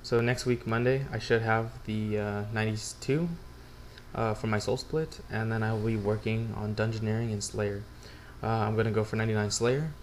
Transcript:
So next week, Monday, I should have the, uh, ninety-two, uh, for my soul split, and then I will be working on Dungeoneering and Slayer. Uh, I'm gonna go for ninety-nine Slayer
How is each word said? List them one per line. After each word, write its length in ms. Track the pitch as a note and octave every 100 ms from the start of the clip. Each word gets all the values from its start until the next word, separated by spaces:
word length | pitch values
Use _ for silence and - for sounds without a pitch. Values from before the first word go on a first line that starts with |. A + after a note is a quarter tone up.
So 200 | - A#2+
next 240 | A#2+ B2
week, 200 | B2+ A#2+
Monday, 400 | - A2+ A#2+ C3+ C3+
I 80 | A2+
should 220 | - A#2
have 420 | A2+ A2+ A2+ -
the, 320 | - G#2+ G#2+ G#2
uh, 260 | G#2 G#2 G#2
ninety-two, 760 | A2 A2 G#2+ - - - D3 E3+ E3 - - - - - - -
uh, 180 | - A2+
for 140 | G#2+ A2+
my 120 | G#2+
soul 180 | - B2
split, 420 | - D#3 D#3+ - -
and 220 | A2 A2
then 120 | A2+
I 100 | A2
will 120 | A2
be 120 | A2 A2
working 560 | G2+ G#2+ A2 A2 A#2
on 200 | G#2+ G#2+
Dungeoneering 580 | G#2+ A2 A2 A2 A2 A#2
and 100 | G#2
Slayer. 400 | - G#2+ G#2 G2+ G#2+ - - - - -
Uh, 60 | A2
I'm 300 | A2+ G#2+ A2
gonna 140 | A2
go 120 | G#2+
for 140 | G#2+ A2
ninety-nine 340 | A2 G#2+ G#2
Slayer 400 | - A#2 C3+ D#3+ D3